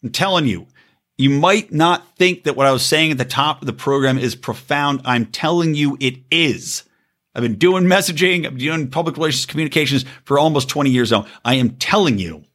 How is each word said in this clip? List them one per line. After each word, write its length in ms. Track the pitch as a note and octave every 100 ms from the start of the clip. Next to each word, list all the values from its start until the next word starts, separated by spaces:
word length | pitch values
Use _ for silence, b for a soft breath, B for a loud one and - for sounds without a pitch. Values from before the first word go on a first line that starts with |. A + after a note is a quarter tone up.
I'm 100 | A#2+
telling 360 | - F#3+ F#3 C#3+
you. 200 | F2+ - b b b b _
You 120 | C3+
might 420 | C#3 E3 G#3 -
not 460 | D3+ E3 F3 - _
think 260 | F#3 F3
that 140 | D#3 C3+
what 100 | C#3
I 60 |
was 120 | B2+ -
saying 260 | D#3 D#3+
at 60 | C#3
the 60 |
top 380 | C3 C3+ D3 D3+
of 60 | C#3
the 40 |
program 460 | C3 - C#3 C3+ C3
is 180 | B2 G#2+
profound. 640 | - A2+ - C#3+ C#3+ C#3 C3
I'm 220 | A#2+ A2+
telling 460 | - D#3+ F3 E3
you 220 | D3 D3 C#3
it 160 | C3+ C3 _
is. 540 | E3 D#3+ G#2+ - - - _ _ _ _
I've 80 | -
been 140 | A#2 G#2
doing 300 | F3 F#3 F3+
messaging, 600 | F#3 F#3 D#3 F3 F3+ D#3
I've 120 | C3
been 0 |
doing 320 | C3+ D#3+ C3+
public 260 | C#3 E3 C#3+
relations 300 | D#3+ C3 -
communications 580 | D3 D#3 D#3+ C#3+ C3+ C3 B -
for 120 | C#3
almost 300 | D#3 D3 C3+
twenty 220 | D3 C#3+
years 240 | B2 A#2
now. 120 | A2 G#2 B A#2
I 80 |
am 240 | C3 B2 -
telling 420 | - G3+ F3+ G#2+
you 240 | F2 D#2 D2